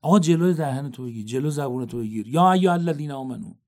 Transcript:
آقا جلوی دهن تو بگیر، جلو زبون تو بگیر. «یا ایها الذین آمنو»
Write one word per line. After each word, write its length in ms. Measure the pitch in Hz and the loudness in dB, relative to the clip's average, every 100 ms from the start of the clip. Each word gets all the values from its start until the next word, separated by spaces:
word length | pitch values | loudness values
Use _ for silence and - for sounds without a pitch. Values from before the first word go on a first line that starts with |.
آقا 160 | 151 202 | 6 4
جلوی 360 | 160 165 180 | 6 4 4
دهن 360 | 165 151 131 139 | 0 -2 -4 -6
تو 140 | 123 | -10
بگیر، 220 | 123 113 107 | -10 -8 -6
جلو 240 | 127 147 | -2 -2
زبون 360 | 147 139 127 120 | -2 -4 -4 -6
تو 120 | 117 | -6
بگیر. 300 | 110 110 107 | -6 -6 -2
«یا 240 | 151 185 | 4 4
ایها 200 | 185 185 | 6 4
الذین 380 | 175 170 147 147 | 2 0 -4 -6
آمنو» 440 | 139 131 120 107 - | -8 -8 -10 -12 -16